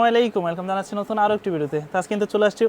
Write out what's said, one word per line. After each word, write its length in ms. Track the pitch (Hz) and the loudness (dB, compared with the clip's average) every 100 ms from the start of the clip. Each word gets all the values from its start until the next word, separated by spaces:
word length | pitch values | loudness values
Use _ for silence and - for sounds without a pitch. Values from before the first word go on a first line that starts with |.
আলাইকুম, 400 | 233 233 240 208 | 4 4 2 0
ওয়েলকাম 220 | 175 170 185 | -2 -4 -4
জানাচ্ছি 260 | 190 190 208 | -4 -4 -6
নতুন 220 | 196 214 | -4 0
আরো 100 | 208 208 | 2 2
একটি 140 | 208 | -2
ভিডিওতে। 260 | 165 147 151 151 | -2 -2 -4 -4
তো 40 | 185 | -4
আজকে 120 | 180 | -2
কিন্তু 140 | 208 202 | -2 0
চলে 120 | 208 208 | 2 2
আসছি 140 | - | 2